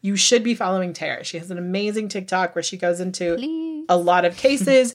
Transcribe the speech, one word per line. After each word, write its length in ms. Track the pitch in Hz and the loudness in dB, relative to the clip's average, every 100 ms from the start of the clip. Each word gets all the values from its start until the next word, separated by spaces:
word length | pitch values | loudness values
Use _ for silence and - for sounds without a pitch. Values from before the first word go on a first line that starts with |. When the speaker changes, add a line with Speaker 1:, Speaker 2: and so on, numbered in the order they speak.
Speaker 1:
you 160 | 196 196 | -2 0
should 260 | - 240 | 4 4
be 120 | 226 | 2
following 380 | 202 190 190 180 | -2 0 0 -2
Tara. 300 | 165 156 123 | -4 -6 -6
She 140 | - 165 | -8 -10
has 120 | 170 | -8
an 80 | 180 | -8
amazing 500 | 180 190 208 214 214 | -4 -2 -2 -2 -4
TikTok 460 | 202 185 185 180 | -6 -4 -2 0
where 80 | 175 | -2
she 140 | 165 185 | -6 -2
goes 220 | 175 175 | -2 0
into 360 | 185 185 175 170 | -2 -2 -2 -2
Speaker 2:
Please. 500 | 269 320 320 311 320 | -4 -6 -6 -8 2
Speaker 1:
a 80 | 180 | 4
lot 280 | 175 180 | 6 4
of 120 | 175 175 | 4 -2
Speaker 2:
<laughs> 20 | |
Speaker 1:
cases. 540 | 269 277 190 262 254 | -4 -2 4 6 4